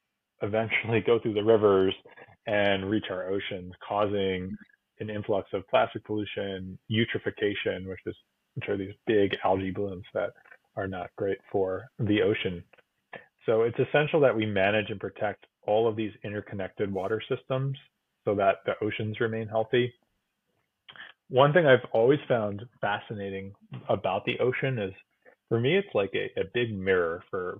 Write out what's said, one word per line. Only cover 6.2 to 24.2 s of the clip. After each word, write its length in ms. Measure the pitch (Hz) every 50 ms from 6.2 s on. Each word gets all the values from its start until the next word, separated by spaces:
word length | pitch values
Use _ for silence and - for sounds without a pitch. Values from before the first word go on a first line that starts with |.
| 104 - - 104 101 98 98 95 92 95 92 - _ -
eutrophication, 960 | 110 110 117 - - 101 - 107 - - 107 101 101 - - 104 92 90 92 95
which 120 | 92 - _
is, 80 | 107 104 _ _ _ _ _ _ _ _
which 140 | - - -
are 80 | 101
these 180 | 98 95 95 104 _ _
big 300 | - 113 104 101 95 - - -
algae 260 | 95 95 95 95 95
blooms 340 | 92 101 101 98 92 87 92 - -
that 160 | 98 98 98 - _ _ - - _ _ _ _
are 100 | 113 98
not 220 | 95 95 90 92 - _
great 220 | - 104 98 92 - _ -
for 360 | - 101 95 92 92 92 113 - _ -
the 220 | 117 101 104 104
ocean. 400 | 92 98 107 - - 95 87 85 - _ - _ _ _ _ _ _ _ - - - _ _ _ _
So 160 | - 113 110
it's 160 | 113 117 113 -
essential 420 | 131 - - 147 151 147 - 160
that 160 | 143 127 110
we 100 | 110 110
manage 440 | 107 104 98 95 101 107 107 104 98
and 100 | 107 98
protect 460 | - 98 - - 107 104 95 _ - _ _ _ _
all 220 | - 104 110 117 113
of 80 | 107
these 160 | 110 110 101 - -
interconnected 680 | - 107 104 104 - - - 101 92 90 _ - 107 101
water 280 | 98 95 92 101 113 107 - -
systems 500 | 131 - _ _ 135 131 135 139 135 - - _ _ _ _ _ _ _ _
so 100 | 104 101
that 220 | 101 98 98 95 - _
the 80 | - 104 - 107
oceans 360 | 107 - - 110 107 107 -
remain 280 | 120 113 110 113 113 110
healthy. 440 | 113 110 110 - - 123 123 120 - _ _ _ _ _ _ _ _ _ _ _ _ _ _ _ _ _ _ - - - - - - _ _ _
One 240 | 131 123 139 147
thing 140 | 147 180 165
I've 200 | 143 131 117 - -
always 280 | - 113 113 127 147 147 - -
found 340 | 135 117 107 104 101 101 120 - _ _
fascinating 720 | - 104 101 107 - - 117 101 98 98 98 98 98 98 101 _ - _ - 123 - -
about 360 | 113 101 - 95 92 107